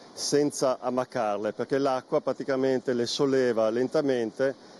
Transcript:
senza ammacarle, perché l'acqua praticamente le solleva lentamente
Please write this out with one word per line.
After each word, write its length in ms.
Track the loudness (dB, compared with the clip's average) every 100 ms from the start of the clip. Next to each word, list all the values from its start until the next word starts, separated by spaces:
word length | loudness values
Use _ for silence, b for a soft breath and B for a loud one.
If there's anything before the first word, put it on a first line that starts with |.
| B
senza 680 | -10 0 2 2 0 -2 -2
ammacarle, 720 | -2 -4 -4 -4 -2 -2 -4
perché 240 | -4 -4 0
l'acqua 420 | 0 -2 -2 -2
praticamente 760 | -2 -4 -2 0 2 0 0
le 120 | 0 -2
solleva 640 | 0 2 4 2 2 2
lentamente 840 | 2 0 0 0 0 -2 0 -2 -2 B B